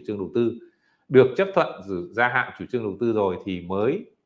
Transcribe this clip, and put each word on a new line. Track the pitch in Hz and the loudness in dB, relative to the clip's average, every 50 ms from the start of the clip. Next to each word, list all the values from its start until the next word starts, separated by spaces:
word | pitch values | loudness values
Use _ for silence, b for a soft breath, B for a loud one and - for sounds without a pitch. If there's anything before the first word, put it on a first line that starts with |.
| - - | -8 -8
trương | 107 101 | -6 -6
đầu | 95 82 - | -6 -4 0
tư. | 117 120 113 117 b b b b b b b b b b _ | 0 0 0 0 b b b b b b b b b b _
Được | 135 131 131 131 - - | 6 6 6 6 4 0
chấp | 196 196 196 | -2 0 2
thuận | 180 156 - - - 95 98 | 0 0 0 -2 -8 -10 -8
dự-, | 95 87 87 85 98 | -6 -6 -6 -6 -2
gia | 113 120 123 | 0 0 2
hạn | 131 127 120 - - - | 2 0 -2 -2 -6 -12
chủ | 117 - | -10 -6
trương | - 120 110 | -6 -4 -4
đầu | 104 90 - | -4 -4 -2
tư | 120 117 110 | -2 0 2
rồi | 107 101 95 90 90 - | 2 2 2 0 -2 -4
thì | 98 92 87 | -6 -6 -6
mới | 87 87 95 98 107 131 160 220 - - _ _ _ | -6 -4 -2 0 0 0 0 -2 -6 -12 _ _ _